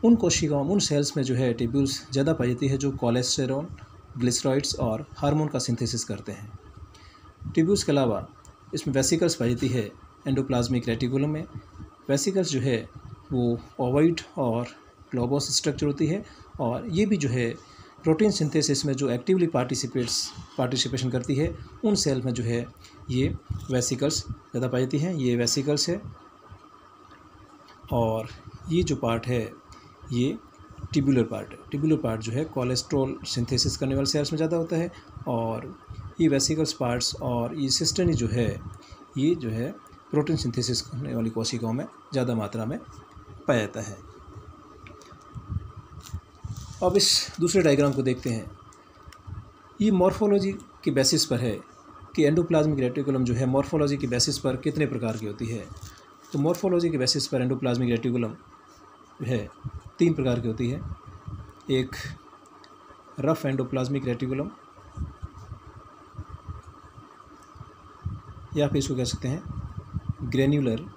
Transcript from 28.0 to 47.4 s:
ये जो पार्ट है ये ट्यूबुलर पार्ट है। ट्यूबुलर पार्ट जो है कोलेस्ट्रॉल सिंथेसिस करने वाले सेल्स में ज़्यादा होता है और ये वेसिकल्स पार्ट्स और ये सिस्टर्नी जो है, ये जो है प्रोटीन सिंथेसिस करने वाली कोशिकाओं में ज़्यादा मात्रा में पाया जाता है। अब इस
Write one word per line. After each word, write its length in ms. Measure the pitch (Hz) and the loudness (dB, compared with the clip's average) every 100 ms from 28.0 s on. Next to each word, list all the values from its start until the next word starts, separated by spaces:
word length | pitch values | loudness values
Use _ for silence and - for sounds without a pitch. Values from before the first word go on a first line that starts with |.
| 113 110 120 - - - - | 2 0 -6 -12 -18 -16 -2
ये 140 | 165 | 0
जो 140 | 170 135 | 0 0
पार्ट 300 | 120 117 117 | 0 0 0
है 260 | 123 107 - - - - - - | -2 -2 -10 -20 -20 -20 -20 -6
ये 260 | 120 127 220 - - - - - | 0 0 -2 -12 -20 -20 -14 -2
ट्यूबुलर 300 | 151 139 127 | 2 4 4
पार्ट 280 | 110 104 104 | 4 -2 -8
है। 60 | - - | -14 -8
ट्यूबुलर 260 | 143 160 151 | -2 2 2
पार्ट 240 | 127 110 | 2 -2
जो 120 | 107 | -4
है 120 | 120 | -4
कोलेस्ट्रॉल 760 | 156 - 123 127 - 143 135 135 | -4 -2 -2 -2 0 0 0 -4
सिंथेसिस 520 | - - 120 127 120 - | -6 -4 0 0 0 0
करने 180 | 135 | 0
वाले 120 | 135 139 | 0 2
सेल्स 260 | 147 147 | 0 0
में 40 | 156 | 0
ज़्यादा 200 | 160 170 | 0 0
होता 200 | 165 165 | 0 -2
है 160 | 175 - - - - | -2 -6 -18 -10 -4
और 500 | 117 113 113 117 - - - - - | -2 -2 -4 -8 -16 -16 -14 -12 2
ये 80 | 160 | 4
वेसिकल्स 440 | 139 - 156 151 | 4 2 0 0
पार्ट्स 420 | - 123 120 - - | 0 0 0 -2 -4
और 380 | 131 120 117 | -2 -2 -2
ये 140 | 160 139 | -2 -2
सिस्टर्नी 420 | - 160 - 175 | 0 0 2 2
जो 160 | 139 113 | 2 0
है, 320 | 113 110 - - - - - - - | 2 0 -2 -10 -16 -20 -20 -10 0
ये 160 | 143 | 2
जो 160 | 175 120 | 2 -2
है 220 | 110 131 208 - - - | -4 -4 -8 -18 -20 -2
प्रोटीन 260 | 147 147 160 | 0 2 0
सिंथेसिस 440 | 127 117 120 117 | 0 -2 -2 -2
करने 340 | - 123 139 | -4 -8 -4
वाली 160 | 120 113 | -2 -2
कोशिकाओं 420 | 110 110 120 113 | -2 -4 -4 -2
में 120 | 120 160 - - | -4 -6 -14 -6
ज़्यादा 220 | 135 127 | -2 0
मात्रा 300 | 113 101 113 | 0 -2 -4
में 140 | 110 165 - - - - - - - | -6 -6 -10 -20 -20 -20 -20 -10 0
पाया 120 | 123 | 0
जाता 200 | 104 - | 0 -6
है। 160 | 104 98 - - - - - - - - - - - - - - - - - - - - - - - - - - - - | -10 -12 -16 -20 -18 -18 -18 -20 -20 -20 -20 -20 -20 -20 -18 -16 -6 -6 -6 -16 -18 -18 -12 -14 -14 -16 -12 -10 -12 -2
अब 140 | 180 196 | 2 4
इस 360 | - - - - | 4 2 0 -2